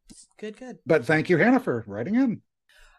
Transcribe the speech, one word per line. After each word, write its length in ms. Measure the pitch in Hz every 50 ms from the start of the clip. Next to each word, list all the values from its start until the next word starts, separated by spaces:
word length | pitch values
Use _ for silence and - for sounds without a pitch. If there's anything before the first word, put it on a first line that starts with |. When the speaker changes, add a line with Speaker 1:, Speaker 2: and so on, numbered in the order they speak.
| _ _ - - - _ _ _
Speaker 1:
Good, 200 | - 214 214 -
good. 200 | 254 254 208 - _
Speaker 2:
But 220 | - 160 156 135
thank 240 | 160 160 156 143 -
you, 80 | 180 151
Hannah, 220 | 180 233 262 247
for 220 | - 180 127 113 -
writing 280 | 104 98 104 120 180 214
in. 280 | 247 277 247 185 - _ _ _ _ _ _ _ _ - _ _